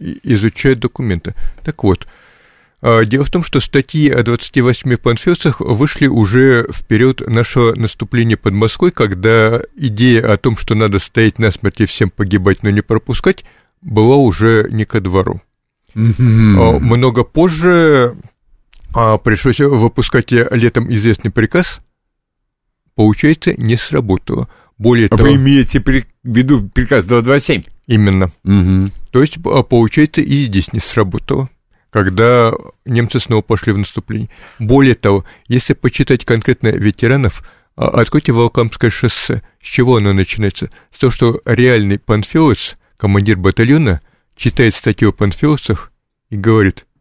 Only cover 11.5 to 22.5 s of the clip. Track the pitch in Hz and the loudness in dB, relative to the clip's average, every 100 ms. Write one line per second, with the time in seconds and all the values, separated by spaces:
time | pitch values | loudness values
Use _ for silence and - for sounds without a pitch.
11.5 | - 104 - 101 - 101 - 101 98 92 | -2 -6 -4 -4 -2 -4 -4 -2 0 0
12.5 | 95 104 101 - 113 - 120 185 196 - | 0 0 -2 -2 -4 -4 -2 -2 -2 -6
13.5 | _ _ _ 175 107 113 139 131 82 110 | _ _ _ -4 2 4 4 2 2 2
14.5 | 113 - 110 107 113 92 92 92 90 - | 2 0 -4 -4 -4 -2 -2 -2 -6 -12
15.5 | _ _ _ _ 110 113 98 123 113 110 | _ _ _ _ -2 0 2 2 4 4
16.5 | 95 113 - 120 120 127 117 120 - 175 | 4 4 2 2 2 2 0 -2 0 0
17.5 | 160 175 175 160 143 123 123 - _ _ | 2 2 4 4 4 2 -4 -18 _ _
18.5 | _ _ - - - 113 110 117 107 135 | _ _ -20 -8 -2 0 0 0 0 0
19.5 | 120 143 131 113 - 117 135 - 120 117 | 0 2 2 0 0 -2 -2 0 0 0
20.5 | 117 117 117 117 117 110 104 113 107 110 | 0 0 0 -2 -2 0 0 -2 -2 0
21.5 | 170 180 - _ _ _ _ _ _ _ | 0 -4 -8 _ _ _ _ _ _ _